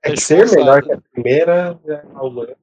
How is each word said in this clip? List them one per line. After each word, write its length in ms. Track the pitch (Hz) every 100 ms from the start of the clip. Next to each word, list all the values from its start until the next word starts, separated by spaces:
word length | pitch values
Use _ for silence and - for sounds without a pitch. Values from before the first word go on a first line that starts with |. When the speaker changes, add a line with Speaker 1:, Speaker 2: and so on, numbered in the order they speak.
Speaker 1:
É 60 | 147
Speaker 2:
é 40 |
Speaker 1:
que 80 | 147
ser 140 | - 160
melhor 440 | 233 180 127 139
Speaker 2:
esforçado. 60 | 143
Speaker 1:
que 60 |
a 80 | 143 _
primeira 680 | - 120 143 165 175 175 170 156
é 180 | 147 147
algo, 300 | 139 131 120 120
né? 80 | 139